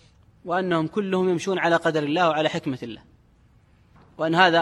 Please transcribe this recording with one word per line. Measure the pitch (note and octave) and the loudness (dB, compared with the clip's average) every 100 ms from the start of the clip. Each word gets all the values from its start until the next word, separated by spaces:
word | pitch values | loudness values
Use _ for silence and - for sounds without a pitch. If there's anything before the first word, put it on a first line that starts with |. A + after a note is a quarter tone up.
| _ _ _ _ | _ _ _ _
وأنهم | F#3 F3+ F#3 E3 D#3+ | -6 -2 0 0 -2
كلهم | G#3+ G3 F#3 F#3 | -4 -2 0 0
يمشون | E3 G3 F3+ | 0 -2 -2
على | E3 E3 | 2 2
قدر | E3+ D#3 | 2 -2
الله | D3 E3 E3+ | -2 0 2
وعلى | D#3 D#3 | 2 -2
حكمة | E3+ D#3 B2+ | -2 -6 -8
الله، | A#2 G#2 - _ _ _ _ _ _ _ _ - - - | -10 -16 -20 _ _ _ _ _ _ _ _ -20 -16 -6
وأن | D#3+ | -2
هذا | E3 F#3 E3 | 4 4 4